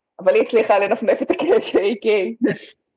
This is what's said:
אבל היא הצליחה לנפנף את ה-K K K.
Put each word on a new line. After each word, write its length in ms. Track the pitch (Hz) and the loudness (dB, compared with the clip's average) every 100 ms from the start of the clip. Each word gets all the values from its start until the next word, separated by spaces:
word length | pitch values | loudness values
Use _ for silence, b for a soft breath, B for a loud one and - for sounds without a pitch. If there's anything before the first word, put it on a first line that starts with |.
| _ - | _ -6
אבל 140 | 190 | 0
היא 80 | 214 | 2
הצליחה 360 | - 226 220 202 | 2 2 2 2
לנפנף 440 | 202 - 220 - | 0 -2 -2 -2
את 80 | - | -2
ה-K 140 | - | -2
K 320 | 311 453 - - | 0 0 2 0
K. 320 | 202 233 226 208 190 226 226 - B _ _ | 0 -2 0 0 -2 -2 -4 -4 B _ _